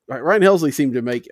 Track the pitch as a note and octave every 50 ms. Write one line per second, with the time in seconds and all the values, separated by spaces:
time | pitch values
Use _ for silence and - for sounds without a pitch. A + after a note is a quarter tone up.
0 | _ - C3 B2 B2+ E3+ G#3+ G#3+ F#3 G3 G3 F3 D#3+ C#3+ C3+ - D3 C3+ A#2+ B2
1 | A#2 B2 B2 A#2+ - -